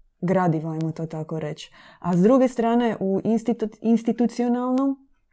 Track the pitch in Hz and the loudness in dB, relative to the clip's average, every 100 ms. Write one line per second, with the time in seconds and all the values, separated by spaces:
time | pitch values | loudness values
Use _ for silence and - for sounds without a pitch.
0 | _ - 180 190 180 156 160 160 160 160 | _ -6 0 2 2 0 -4 -4 -6 -6
1 | 165 156 156 160 156 160 - - - - | -8 -8 -8 -8 -8 -12 -16 -20 -20 -8
2 | 175 175 208 262 254 - 226 240 233 - | 0 4 6 6 2 0 0 2 0 0
3 | 190 196 214 220 233 226 214 - 226 226 | -2 -2 0 0 -2 -4 -6 -4 0 2
4 | 233 - 233 - 240 240 254 254 277 269 | 2 0 0 0 -2 0 0 0 0 -4
5 | 269 _ _ | _ _ _